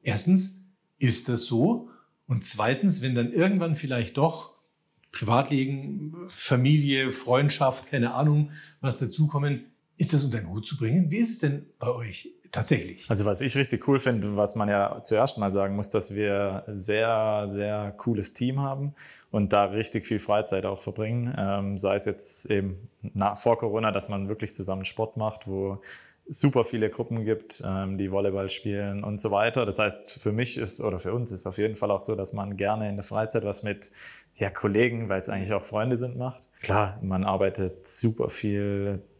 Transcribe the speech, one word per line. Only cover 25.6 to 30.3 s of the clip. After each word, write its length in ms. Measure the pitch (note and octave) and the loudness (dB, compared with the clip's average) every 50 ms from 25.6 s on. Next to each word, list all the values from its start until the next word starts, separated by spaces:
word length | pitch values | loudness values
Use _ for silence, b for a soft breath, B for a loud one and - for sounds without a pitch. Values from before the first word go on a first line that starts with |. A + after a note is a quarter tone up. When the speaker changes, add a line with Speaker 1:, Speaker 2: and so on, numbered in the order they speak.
| G2 G2 G2 G2 B B B B B B B B _ - | -4 -4 -4 -8 B B B B B B B B _ -6
Speaker 2:
super 360 | D#3 - - C#3+ C3 C3 A2+ | -2 2 2 4 6 4 2
viele 240 | - - A2+ D3 D3 | 2 0 0 0 0
Gruppen 360 | - - A#2 - A#2 A2+ A2 | 0 -4 -4 -4 -2 -2 0
gibt, 380 | A2 A2 A2 - - - - - | 0 -2 -2 -2 -10 -10 -6 -4
ähm, 320 | G2 F#2+ F#2+ F#2+ F#2+ G2 F#2+ | -4 -4 -2 -2 -4 -2 -2
die 120 | G2 F#2+ | -2 0
Volleyball 380 | F#2+ G2 G2+ G2 F#2+ G2 F#2+ F#2+ | 0 2 2 2 0 0 -2 -2
spielen 560 | - - - G#2 G2+ G2+ G2+ G2+ G2 G2+ G#2 | -4 -4 -4 -4 -2 -2 -4 -4 -4 -4 -4
und 160 | G#2+ G#2+ G2+ | -4 -4 -2
so 100 | - A2 | 0 2
weiter. 340 | G2 G2 G#2+ A#2 A#2 C3+ A#2+ | 2 4 4 4 2 2 0
Das 120 | G2+ G2 - | 0 2 2
heißt, 300 | G#2+ G2+ - - - - | 0 0 0 -4 -14 -16
für 220 | - - - G#2+ | -16 -4 -2 -2